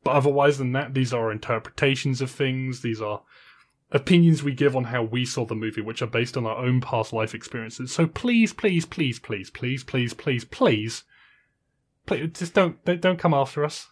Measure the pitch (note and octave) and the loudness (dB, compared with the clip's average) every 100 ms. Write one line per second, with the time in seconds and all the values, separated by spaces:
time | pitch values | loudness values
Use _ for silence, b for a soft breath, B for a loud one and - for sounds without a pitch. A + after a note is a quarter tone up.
0 | - C#3 C#3 C#3 C#3+ C#3 B2+ C3 C3+ C3+ | 2 2 4 4 4 4 -2 -2 -2 -2
1 | B2+ A#2+ A2+ G#2+ - A2+ - - C#3+ C3 | 0 0 -2 -4 -2 -4 -4 0 0 2
2 | C#3 B2+ C3 - C3+ C3 C3 B2 A#2+ A2 | -2 -2 -4 -2 -2 -2 -6 -6 -6 -6
3 | G#2+ G#2 b b b b b _ _ C#3+ | -6 -8 b b b b b _ _ -2
4 | - F3 E3+ D#3 C#3+ C3 C#3+ C3 A#2+ B2 | 4 6 8 6 0 2 2 2 -2 -2
5 | A2+ B2 B2 - A2+ A2 A2 A2 G#2+ A2+ | -2 -2 -4 -4 -4 -4 -4 -6 -8 -6
6 | A#2+ A#2 A#2+ C3+ A2+ A2 B2+ B2+ - A#2+ | -2 -2 -2 -2 -4 -2 2 0 2 -2
7 | A2 A2+ A2 A2 - B2+ A2 - B2+ - | -2 -2 -4 -6 -10 -10 -10 -10 -6 0
8 | E3 - B3 A#3 G#3+ - G#3+ F3 E3 - | 0 0 2 4 4 2 0 0 -2 -4
9 | C#3 A#2 - G#2 F#2 - B2 C3 - C3 | -4 -4 -8 -8 -8 -6 -4 -4 -2 -2
10 | A#2+ - - B2 - - G3 A2 A2 - | -2 -2 -2 -2 -4 2 2 2 -2 -8
11 | _ b b b b b _ _ _ _ | _ b b b b b _ _ _ _
12 | - D#3 D#3+ - F3 - F3+ - - F3 | -4 -4 -4 -6 0 2 2 0 -2 0
13 | F#3 F3 F3 D3 C3 - D3 - - | 0 2 2 2 2 -2 -4 -4 -16